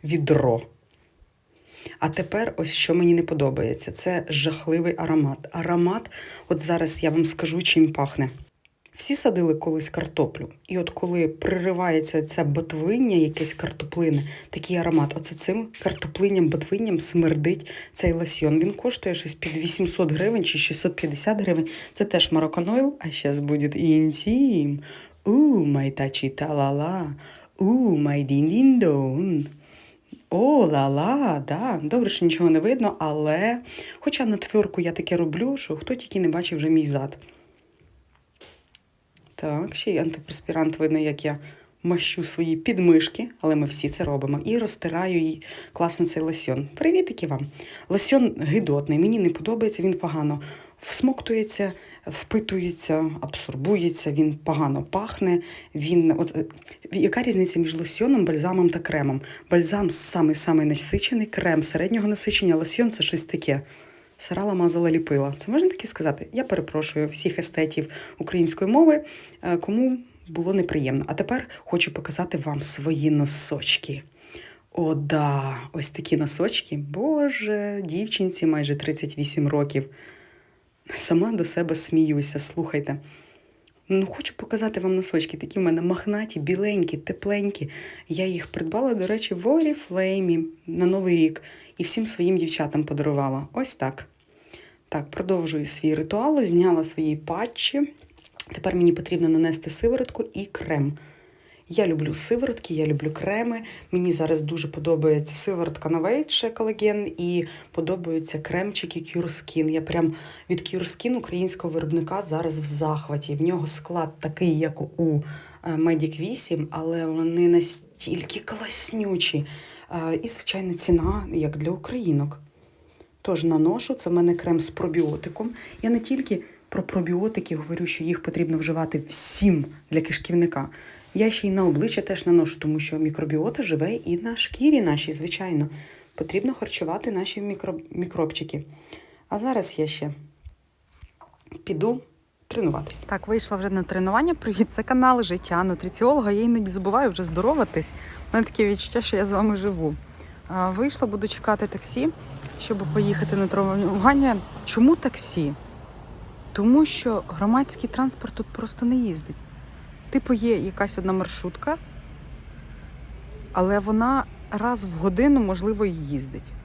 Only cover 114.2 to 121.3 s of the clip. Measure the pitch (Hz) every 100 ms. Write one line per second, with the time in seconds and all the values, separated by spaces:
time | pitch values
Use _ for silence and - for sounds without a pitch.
114.2 | 156 151 175 151 160 151 151 - 165 147
115.2 | 147 - - - 170 160 165 160 156 151
116.2 | 185 262 - 165 151 147 160 165 160 160
117.2 | 165 170 175 170 170 - - - - -
118.2 | - 208 - 214 - - - 226 202 185
119.2 | - 151 143 - - - - 175 160 160
120.2 | 233 - - 190 185 170 - 170 170 208
121.2 | 190